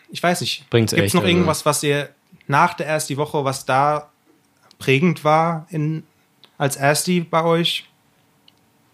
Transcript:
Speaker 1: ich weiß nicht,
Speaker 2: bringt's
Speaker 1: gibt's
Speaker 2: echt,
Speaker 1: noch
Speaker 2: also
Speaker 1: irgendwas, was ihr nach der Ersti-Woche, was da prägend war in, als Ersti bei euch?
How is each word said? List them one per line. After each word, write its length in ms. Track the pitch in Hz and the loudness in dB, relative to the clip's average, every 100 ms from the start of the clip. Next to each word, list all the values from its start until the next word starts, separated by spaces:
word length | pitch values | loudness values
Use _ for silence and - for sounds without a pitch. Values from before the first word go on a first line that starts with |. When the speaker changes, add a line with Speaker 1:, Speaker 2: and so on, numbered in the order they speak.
| - | -16
Speaker 1:
ich 120 | 131 | -4
weiß 180 | 170 175 | -2 -2
nicht, 260 | - - - | -4 -8 0
Speaker 2:
bringt's 220 | 120 110 | 2 2
Speaker 1:
gibt's 120 | - 101 | 2 2
Speaker 2:
echt, 80 | |
Speaker 1:
noch 80 | 180 | 2
Speaker 2:
also 100 | - | 2
Speaker 1:
irgendwas, 340 | 175 165 147 156 | 2 2 0 0
was 160 | 143 | 0
ihr 260 | 147 143 135 _ _ - - | 0 -2 -4 _ _ -16 0
nach 260 | 139 175 | 2 2
der 140 | - 151 | 0 -4
Ersti-Woche, 580 | 156 - 139 147 156 135 | -4 -4 -6 -4 -2 -2
was 200 | 131 - | -4 0
da 440 | 131 147 147 - _ _ _ _ _ _ - | 2 2 -2 -6 _ _ _ _ _ _ -6
prägend 440 | - 135 175 147 | 0 2 2 0
war 440 | 151 156 165 160 156 | 2 2 2 -4 -6
in, 320 | 160 151 156 - _ _ _ - - | -6 -4 -6 -10 _ _ _ -14 -4
als 200 | 143 - | -4 0
Ersti 440 | 139 151 180 180 | 0 0 0 -2
bei 220 | 165 165 | 0 0
euch? 420 | 165 165 170 - - _ _ _ _ _ _ _ _ _ _ | 2 0 0 -4 -10 _ _ _ _ _ _ _ _ _ _